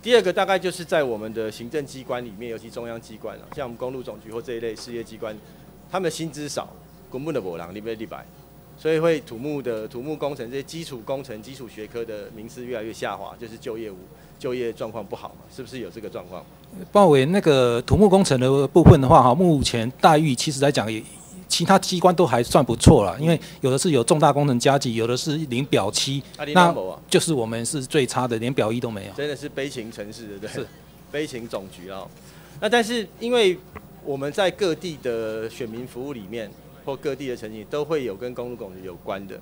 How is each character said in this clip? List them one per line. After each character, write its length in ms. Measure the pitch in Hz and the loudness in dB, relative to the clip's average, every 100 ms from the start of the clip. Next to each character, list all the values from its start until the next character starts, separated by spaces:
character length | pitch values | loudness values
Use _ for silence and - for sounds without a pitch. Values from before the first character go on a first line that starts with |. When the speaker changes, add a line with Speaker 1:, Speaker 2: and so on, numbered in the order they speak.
Speaker 1:
第 140 | 220 240 | 4 4
二 60 | |
个 100 | 185 | 4
大 140 | 175 190 | 0 0
概 140 | 190 | 0
就 100 | 180 | -2
是 140 | 170 | -8
在 180 | 165 170 | -2 0
我 160 | 135 110 | 0 -4
们 160 | 110 | -6
的 160 | 113 110 | -6 -6
行 180 | 107 120 | -8 -8
政 160 | 151 143 | -8 -8
机 180 | 135 | -14
关 200 | 127 123 | -8 -8
里 80 | 120 98 | -8 -12
面， 140 | 120 | -12
尤 60 | 110 | -12
其 120 | 110 | -12
中 180 | 120 117 | -12 -10
央 120 | 117 | -12
机 160 | 113 110 | -14 -14
关 220 | 110 107 | -14 -14
啊， 100 | - - | -16 -12
像 100 | 131 | -12
我 40 | |
们 80 | 117 | -8
公 160 | 127 | -10
路 100 | 131 | -8
总 160 | 123 110 | -12 -14
局 100 | 110 | -12
或 100 | 113 | -12
这 140 | 113 117 | -8 -8
一 40 | |
类 160 | 117 110 | -8 -8
事 180 | - | -12
业 100 | 117 | -12
机 140 | 110 110 | -12 -10
关， 180 | 113 107 - - - - - | -12 -12 -18 -20 -20 -20 -8
他 80 | 185 | -4
们 40 | |
的 60 | 180 | -4
薪 200 | 160 160 | -4 -8
资 180 | 143 147 | -8 -8
少， 220 | - - - - - - | -8 -10 -16 -20 -20 -14
滚 120 | 127 | -10
不 80 | 151 | -6
能 120 | 139 | -6
没 140 | 95 82 | -6 -10
人， 100 | 85 | -10
你 80 | 101 | -10
别 140 | 107 110 | -10 -10
礼 100 | 104 | -10
拜， 200 | 69 - - - - - - | -14 -16 -20 -20 -20 -20 -8
所 160 | 156 | -2
以 60 | 160 | 2
会 200 | 170 156 | 2 0
土 160 | - 113 | -4 -10
木 240 | 143 143 | -6 -6
的， 260 | 123 110 107 | -4 -6 -8
土 140 | 120 | -10
木 140 | 139 151 | -8 -6
工 200 | 143 139 | -6 -6
程 140 | 117 | -10
这 80 | 135 | -10
些 60 | |
基 200 | 135 165 | -10 -12
础 180 | 165 131 | -12 -14
工 200 | 104 135 | -8 -8
程、 180 | 135 110 | -8 -14
基 140 | 110 131 | -14 -16
础 120 | 117 | -16
学 200 | 104 107 | -14 -12
科 180 | 120 113 | -10 -10
的 240 | 107 101 | -10 -14
名 140 | 110 113 | -16 -16
次 160 | 127 | -14
越 140 | 123 120 | -10 -8
来 60 | |
越 100 | 113 | -8
下 240 | 101 120 98 | -8 -8 -6
滑， 180 | 98 98 | -10 -14
就 80 | 117 | -16
是 100 | 113 | -12
就 200 | 127 113 | -10 -10
业 140 | 110 | -10
无， 60 | 92 92 - - - | -14 -20 -20 -20 -10
就 140 | 135 | -6
业 180 | 127 120 | -4 -4
状 200 | 107 117 | -6 -10
况 140 | 110 98 | -10 -10
不 100 | 101 | -12
好 140 | - | -14
嘛， 160 | - - | -18 -20
是 80 | - | -16
不 60 | 117 | -14
是 120 | 127 | -12
有 100 | 98 | -12
这 100 | 95 | -12
个 100 | 104 | -12
状 160 | 107 90 | -12 -14
况？ 180 | 90 - - - 185 180 | -16 -16 -20 -20 -18 0
Speaker 2:
报 160 | 202 196 | 6 8
委， 180 | 143 135 | 6 4
那 160 | 196 | 2
个 400 | 165 135 123 117 | 4 4 4 2
土 160 | - 156 | 2 6
木 100 | 208 | 8
工 160 | 190 | 8
程 160 | 190 131 | 6 4
的 280 | 127 139 139 | 4 4 4
部 160 | 180 | 8
分 180 | 156 170 | 10 10
的 80 | 131 | 10
话， 140 | 127 | 8
哈， 100 | 123 | 10
目 300 | 139 185 147 | 6 4 4
前 260 | 120 120 113 - | 2 0 -4 4
待 180 | 180 156 | 6 6
遇 180 | 156 123 | 4 0
其 160 | - | -2
实 100 | 135 | 0
来 100 | 139 | 2
讲 200 | 135 107 | 2 -2
也， 100 | 110 120 - - - - | -6 -10 -20 -20 -20 -6
其 160 | - | -2
他 160 | 170 196 | 4 4
机 220 | - 185 | 4 4
关 120 | 180 | 4
都 140 | 180 160 | 6 4
还 160 | 117 | 4
算 200 | 120 175 | 4 4
不 120 | 131 113 | 4 6
错 300 | - 151 98 | 8 8 6
啦， 100 | 101 | 0
因 120 | 156 | 2
为 100 | 160 - - | 0 -2 -2
有 100 | 135 | 0
的 60 | 131 | 2
是 140 | 190 | 2
有 120 | 139 | 2
重 160 | 117 156 | 4 6
大 140 | 151 | 6
工 120 | 139 143 | 4 2
程 140 | 120 | 4
加 180 | 143 139 | 4 2
急， 180 | 135 113 | 2 -2
有 120 | 113 | 0
的 80 | 123 | -2
是 220 | 165 147 | -2 -4
领 260 | 151 120 143 | -2 -4 0
表 220 | 131 98 | 0 0
七， 320 | - - 139 - - | -2 -2 -4 -8 -12
Speaker 1:
啊， 80 | |
领 100 | 147 | 0
Speaker 2:
那 120 | 160 175 | 4 4
Speaker 1:
哪 80 | |
有 160 | 139 92 | 2 -6
啊？ 100 | 87 - | -10 0
Speaker 2:
就 80 | 185 | 0
是 160 | 170 | 2
我 120 | 147 113 | -2 -2
们 200 | 117 117 | -4 -4
是 160 | 151 | -6
最 240 | 127 156 127 | -2 0 0
差 220 | - 127 | -2 -2
的， 100 | 113 | -2
连 140 | 117 | -2
表 200 | 139 110 | 0 0
一 80 | 120 | -2
都 100 | 120 | -4
没 140 | 104 101 | -8 -12
有。 80 | |
Speaker 1:
真 120 | 95 147 | -8 -8
的 40 | |
是 140 | 139 143 | -8 -10
悲 220 | 139 139 | -8 -8
情 200 | 135 110 | -8 -12
城 220 | 113 104 | -12 -14
市， 160 | 110 110 | -14 -16
对 80 | 101 | -14
不 60 | |
对？ 80 | 110 | -10
Speaker 2:
是。 180 | - 117 - - - - | -10 -12 -14 -20 -20 -12
Speaker 1:
悲 160 | 143 151 | -8 -8
情 220 | 127 117 | -10 -10
总 160 | 110 95 | -10 -12
局 180 | 85 90 | -16 -14
啊。 160 | 95 - - - - - - | -14 -14 -20 -20 -20 -20 -6
那 80 | 208 | 0
但 160 | 240 | 2
是 240 | 220 240 190 - | 0 -4 -6 -8
因 100 | 233 | -2
为 260 | 240 202 180 - - - - | 2 2 0 -8 -20 -20 -16
我 140 | - 139 | -8 -6
们 120 | 143 | -4
在 200 | 143 190 | 0 -2
各 240 | 180 196 156 | 0 -4 -2
地 220 | 185 143 | -6 -8
的 480 | 127 117 110 110 110 | -6 -4 -4 -6 -8
选 180 | - 117 | -8 -10
民 180 | 113 123 | -10 -12
服 180 | 120 135 | -12 -10
务 60 | |
里 120 | 131 95 | -12 -10
面， 220 | 117 104 - - - | -10 -12 -14 -20 -14
或 120 | - 135 | -10 -8
各 200 | 147 135 | -6 -6
地 140 | 139 | -8
的 60 | 120 | -8
成 140 | 110 | -10
绩， 160 | 110 101 | -14 -8
都 140 | 147 | -6
会 200 | 147 160 | -2 -4
有 100 | 123 | -4
跟 200 | 98 123 123 | -8 -10 -10
公 140 | 123 | -10
路 60 | 120 | -10
总 200 | 104 92 | -14 -14
局 80 | 92 | -14
有 80 | 87 | -14
关 300 | - 98 196 | -8 -8 -10
的。 100 | 107 | -16